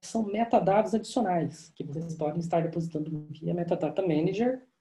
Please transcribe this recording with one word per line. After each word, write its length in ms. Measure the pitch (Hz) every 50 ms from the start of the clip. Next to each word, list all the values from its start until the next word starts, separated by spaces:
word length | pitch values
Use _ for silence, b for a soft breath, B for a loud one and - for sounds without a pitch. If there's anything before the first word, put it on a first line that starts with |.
são 220 | - - - 226 220
metadados 680 | 202 196 214 233 226 - 220 175 180 190 208 214 180 208
adicionais, 800 | 220 220 - - 262 233 190 180 170 156 135 - - - - _
que 80 | - -
vocês 320 | 143 143 160 170 165 160
podem 240 | - 156 151 151 175
estar 220 | 165 - - 170
depositando 680 | 160 165 - 175 165 - - 151 156 160 160 151 151 -
via 240 | 151 - 160 170 170
Metadata 480 | 175 170 170 180 - 165 147 - -
Manager 600 | 190 180 156 147 160 185 190 202 233 254 262 254 - _ _ _